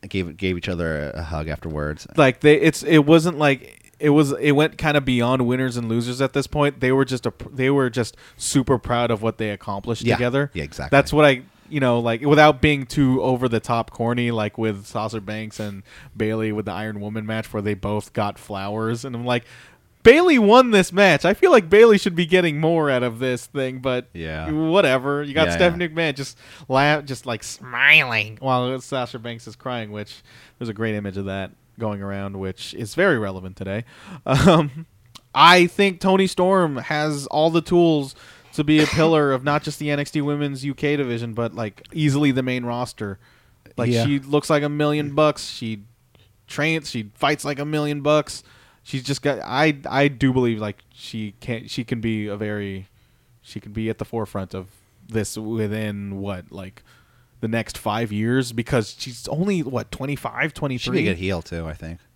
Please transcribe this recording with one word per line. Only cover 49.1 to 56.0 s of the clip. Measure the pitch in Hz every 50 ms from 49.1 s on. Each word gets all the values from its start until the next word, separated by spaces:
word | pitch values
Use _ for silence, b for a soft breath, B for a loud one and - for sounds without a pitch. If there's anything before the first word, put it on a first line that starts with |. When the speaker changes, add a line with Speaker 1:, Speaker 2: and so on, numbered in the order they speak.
| 143 -
Speaker 2:
got, | - 143 139 107 -
I, | - 120 131 151 156 151 139 135 -
I | 92 135 143 143
do | 139 117 139 135 127
believe, | 127 127 120 113 107
like, | 107 104 101 _ _ _ _
she | - - - - 117 107 107 101 _
can, | - - 123 113 - 113
she | - - 123
can | - 131 120
be | 107 117 110 107 104 104
a | 101
very, | 101 107 107 104 104 101 98 98 95 95 _ _ _ _ _ _ _ _ _ _ _
she | _ - - 107
can | - 107
be | 101 113 110 110
at | 110 _
the | 107
forefront | - - 117 110 98 - 101 95 92 -
of | 98 92 95 _ _ _ _ _ _ _ -
this | 110 110 104 - - 107
within, | 110 107 113 110 107 104 104 110 110 107 101 101